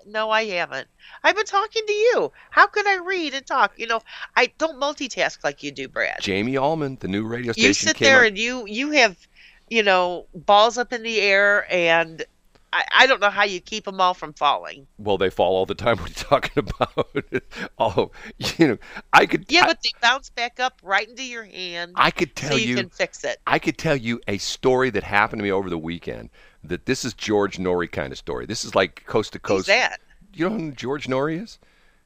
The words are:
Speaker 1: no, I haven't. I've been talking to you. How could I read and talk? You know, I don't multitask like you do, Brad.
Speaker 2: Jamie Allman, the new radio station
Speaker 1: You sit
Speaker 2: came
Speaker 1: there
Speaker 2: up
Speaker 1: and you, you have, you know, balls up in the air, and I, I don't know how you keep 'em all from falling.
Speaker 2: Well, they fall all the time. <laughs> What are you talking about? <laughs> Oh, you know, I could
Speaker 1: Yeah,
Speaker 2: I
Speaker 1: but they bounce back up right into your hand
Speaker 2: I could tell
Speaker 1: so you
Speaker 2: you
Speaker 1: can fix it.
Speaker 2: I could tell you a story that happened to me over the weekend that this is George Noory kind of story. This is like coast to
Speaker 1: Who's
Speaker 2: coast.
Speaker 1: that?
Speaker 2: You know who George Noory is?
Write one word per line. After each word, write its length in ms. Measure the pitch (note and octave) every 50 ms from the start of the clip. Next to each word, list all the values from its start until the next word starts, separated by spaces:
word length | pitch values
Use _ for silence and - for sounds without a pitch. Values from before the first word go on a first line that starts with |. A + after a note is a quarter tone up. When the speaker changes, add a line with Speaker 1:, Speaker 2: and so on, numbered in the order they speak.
| -
Speaker 1:
no, 240 | G3 G#3 A3 A3 A3
I 140 | A3 A3 A3+
haven't. 420 | G#3+ F#3 F3 E3 C#3+ C#3 C3 B2 _ _ _ - - - - -
I've 100 | D#4 F4+
been 100 | G4+ G#4+
talking 380 | - - G4 G#4 G#4+ - A4+ A4
to 80 | G#4
you. 400 | G#4 G#4 G#4+ B4 A4+ C#4+ E3 C3 _ - - -
How 180 | - - - G4
could 180 | - G#4+ G4+
I 120 | G4+ G4 F#4
read 360 | E4+ F4+ G4 F4+ E4 D4 C4
and 100 | C4+ C4+
talk? 280 | - D#4+ C4 G#3+ - -
You 120 | - A3+ A3+
know, 120 | A#3 A3+ - - - - - - -
I 160 | - B3+ A#3+ _ -
don't 220 | G3+ A3 C4+ B3
multitask 600 | C#4 C#4+ D4 - F3+ E3 - F#3 D#3+ D3+ - -
like 220 | - D3 C#3+ - -
you 80 | D3
do, 160 | C#3 C3 C3+ B2+
Brad. 300 | - - G#2+ C#2+ - -
Speaker 2:
Jamie 360 | - G2+ F#2+ G2 G#2+ B2 C3+
Allman, 420 | C3+ C3 D3 E3 D#3+ D3 C#3 C3+ -
the 80 | - F2+
new 180 | F#2+ G2+ A2
radio 260 | A2 A#2 A#2+ B2+ A#2
station 140 | A2+ A3 A3+
Speaker 1:
You 80 | - G#3
sit 220 | - - D#4 D#4
Speaker 2:
came 100 | - -
Speaker 1:
there 140 | C#4 C4+ C4
Speaker 2:
up 60 | A#3+ A3
Speaker 1:
and 100 | G3 F#3+
you, 260 | A3+ A#3+ B3+ B3+ A3+ G3
you 240 | G#3+ A3+ C#4 D4+
have, 240 | D4 C#4+ A#3+ G#3 F3+ _ _ _ _ - - - _ _ _ -
you 140 | A3+ A3+
know, 440 | G#3 G3+ F#3 F#3 F3+ F3+ F3 E3 - - -
balls 440 | F3+ C#3+ - G3+ G#3 G#3+ A#3 G#3 A#3+
up 140 | A#3+ -
in 100 | B3+ A#3
the 180 | A3 A3+ A3+ G#3+
air, 460 | F#3+ G3+ F#3+ G3 G3+ G3+ G3+ G#3 - -
and 560 | F3 F3+ E3+ E3 E3 E3 E3 D#3+ D#3+ D3+ D3 _ _ _ _ _ _ _ _ -
I, 120 | - E3+ - - -
I 100 | G3+ B3 C4
don't 120 | C4 F#3+
know 100 | G#3 G3+
how 120 | F#3+ G3+ G#3
you 160 | G#3 F#3 F3
keep 280 | - - A3 G#3+ - G3+
'em 120 | F#3+ F#3+
all 140 | F#3 F3+ F3+
from 180 | - E3+ D#3 D3+
falling. 520 | - D3+ C#3+ B2+ F2+ E2+ D2+ E2+ C#3 C#3 _ _ -
Speaker 2:
Well, 200 | G#2 G#2 G2 F2+
they 120 | F#2+ F#2
fall 260 | - - F#2+ F2 F#2+
all 100 | F#2 F#2+
the 80 | F#2 G2+
time. 220 | - - A#2+ A#2
<laughs> 20 | F#2
What 80 | D#2
are 20 | -
you 40 | -
talking 380 | - - - D3 B2+ - - -
about? 680 | D3+ A2 - - - B2+ - - - C#3+ - - C#3+ - -
<laughs> 120 | - B2 - - - - G3 - - -
Oh, 300 | B2 A2 F#2 - G2+ - - - - A3 - -
you 300 | - - - - E3 C#3
know, 100 | G#2+ - - - - - - -
I 120 | - D3+ -
could 200 | F3 - D#3 D3+ -
Speaker 1:
Yeah, 160 | C4 F4 -
Speaker 2:
I 20 | -
Speaker 1:
but 100 | E4 -
they 80 | - - - -
bounce 280 | - A#3 B3+ C#4 - -
back 280 | - B3 A#3 A#3+ _ -
up 200 | B3+ C4 _ _
right 260 | - F3 G3 G3+ A3 A3
into 160 | B3 A3 C4
your 200 | B3+ A#3+ A#3 A3
hand 480 | F#3+ - - F#3 F3+ F3 E3+ F3 F3 F3+
Speaker 2:
I 160 | - C3+ D#3+
could 240 | - - E3+ C#3 -
tell 160 | - - D3+
Speaker 1:
so 60 | C#3+
you 100 | C3 A#2+
Speaker 2:
you 100 | A#2 B2
Speaker 1:
can 140 | B2 A#2 F3
fix 340 | _ - F#3+ - - - -
it. 140 | C3+ A#2 - -
Speaker 2:
I 120 | - C3+ D#3+
could 200 | - D#3+ D3 -
tell 180 | - E3 D3
you 240 | C#3 A2 A#2 A#2+ A#2 - -
a 100 | G2+ F#2+
story 520 | - - - - - C3 B2+ B2+ C3 C3
that 120 | G2+ G2 -
happened 360 | - G2+ G2+ G#2+ A#2 A2+ A2
to 40 | G#2
me 80 | G2+
over 180 | F#2+ G2 G2 F#2
the 80 | E2+ E2
weekend 520 | D#2 E2 E2+ E2+ - - B1 A1+ A1+ A#1 _ - - - _ _ -
that 220 | D2+ F2 E2 -
this 180 | - C3+ - -
is 100 | B2 G#2
George 440 | - - - G#2+ G#2 G2+ G2+ - -
Noory 320 | F#2 F2+ F2+ F2 F2 E2
kind 220 | - F2+ D2+ C2
of 60 | C2 -
story. 260 | - - C#2+ B1 A#1+
This 180 | D2 G#2+ - -
is 100 | B2 -
like 300 | G#2 F#2+ D#2+ - - -
coast 260 | - - A2+ G#2 - -
to 40 | F#2+
Speaker 1:
Who's 40 | - -
Speaker 2:
coast. 180 | G#2 F#2+ F#3 -
Speaker 1:
that? 320 | D4 F4 - - - - _ _ - - - - -
Speaker 2:
You 140 | D3+ D#3+ F#3+
know 80 | A3 A3+
who 140 | D#3+ D#3
George 340 | C3+ - - A#2+ C#3+ D3+ -
Noory 340 | B2+ C3 C3 C#3 D#3 D#3+ E3
is? 160 | A#3 - - _ _ _ _ _ _ _ _ _ _